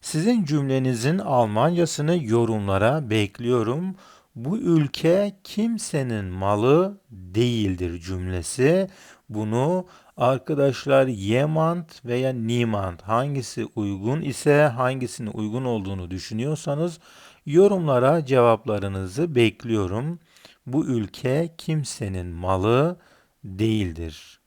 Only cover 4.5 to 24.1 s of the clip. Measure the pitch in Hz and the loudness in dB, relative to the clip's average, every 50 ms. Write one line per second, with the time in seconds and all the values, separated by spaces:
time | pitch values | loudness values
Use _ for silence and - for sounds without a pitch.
4.5 | 190 226 - 175 170 160 151 135 - - - 160 170 190 202 208 190 _ _ - | -4 -4 0 2 4 4 2 2 -2 -2 2 2 2 4 2 -2 -4 _ _ -10
5.5 | - - 214 233 233 214 - - - 151 135 127 113 107 101 92 90 92 98 98 | -4 -2 -2 0 -2 -4 -6 -4 -4 -4 -2 -2 -2 -4 -4 -4 -4 -2 0 0
6.5 | 104 104 110 127 143 165 185 196 202 196 _ _ 123 95 92 90 87 104 120 123 | 2 2 4 4 6 4 4 2 -2 -8 _ _ -20 -18 -16 -6 0 0 2 2
7.5 | 123 113 104 98 92 87 90 87 85 87 82 90 95 92 90 92 92 90 85 - | 2 0 0 0 0 -2 -2 -4 -4 -6 -8 -6 -6 -4 -4 -4 -4 -4 -6 -6
8.5 | - - 127 143 165 190 190 185 - - - - - _ _ _ 107 107 107 107 | -2 2 2 4 4 2 0 -2 -8 -18 -20 -20 -20 _ _ _ -8 -6 -4 -2
9.5 | 110 117 131 151 180 185 185 - - - _ _ _ - 123 123 135 131 - - | -2 0 0 0 -2 -4 -6 -8 -18 -20 _ _ _ 0 0 0 0 0 -2 -4
10.5 | 160 143 139 139 127 - - 139 135 135 135 131 123 101 95 101 110 123 143 151 | -2 0 2 0 0 -2 -2 2 4 4 4 2 0 -4 -2 0 2 2 2 0
11.5 | 156 160 160 165 170 175 170 _ - - _ 120 120 123 127 131 131 123 110 113 | 0 0 0 0 0 -2 -8 _ -16 -18 _ -4 -4 -2 -2 -2 -2 -2 -2 -2
12.5 | 117 120 120 113 110 104 95 92 87 80 - 98 110 117 127 143 143 139 117 - | 0 0 0 0 0 -2 -4 -4 -8 -10 -6 -2 -2 -2 0 -2 -4 -6 -6 -8
13.5 | - - 110 - _ - 107 101 101 95 98 110 131 160 165 147 120 - - 151 | -6 -8 -8 -8 _ -4 -4 -4 -4 -4 -2 -2 -2 -2 -4 -6 -8 -2 2 2
14.5 | 143 147 151 151 113 120 131 123 131 135 127 117 - - 120 107 - - 107 107 | 4 6 4 4 2 0 -2 -2 -2 -2 -6 -8 -8 -8 -10 -8 -6 -6 -6 -4
15.5 | 107 127 131 127 120 110 98 95 98 95 90 87 92 92 - - 110 110 120 143 | -4 -4 -2 -2 -2 -2 -4 -4 -6 -6 -6 -8 -8 -10 -10 -8 -6 -4 -4 -4
16.5 | 156 147 - 165 143 143 160 175 165 - _ - - - - - - _ _ - | -4 -4 -4 -4 -2 -2 -2 -4 -4 -8 _ -20 -20 -20 -20 -20 -20 _ _ 2
17.5 | 143 165 196 202 208 190 170 156 135 123 123 131 156 170 156 127 131 131 120 120 | 4 6 6 6 4 2 2 2 2 4 4 4 4 2 2 2 4 6 6 6
18.5 | 113 107 - 117 107 104 95 98 98 95 95 92 90 127 165 175 151 120 117 110 | 6 4 2 -2 -4 -2 -2 -4 -4 -4 -6 -6 -4 -2 -2 0 4 4 4 4
19.5 | 104 _ - 117 113 107 98 90 92 110 127 156 170 170 _ _ _ _ _ - | 2 _ -6 -2 0 0 0 0 -2 -4 -4 -4 -8 -10 _ _ _ _ _ -20
20.5 | - _ _ - 123 151 156 - 131 117 107 95 - - - 135 131 147 170 170 | -20 _ _ -2 -2 -2 0 0 0 -2 -2 -4 -8 -6 -2 0 0 0 0 -2
21.5 | 165 _ - - 160 156 143 - - - - 101 95 92 90 90 85 85 90 92 | -6 _ -6 -2 -2 -2 -2 -4 -6 -6 -6 -6 -4 -6 -6 -8 -8 -6 -2 0
22.5 | 95 95 92 107 117 127 143 170 180 180 _ _ _ _ _ _ _ _ _ 110 | 0 2 4 4 4 4 4 2 0 -4 _ _ _ _ _ _ _ _ _ -14
23.5 | 95 92 110 110 110 107 101 90 82 80 85 82 | -4 -2 0 2 2 2 0 -2 -4 -6 -10 -10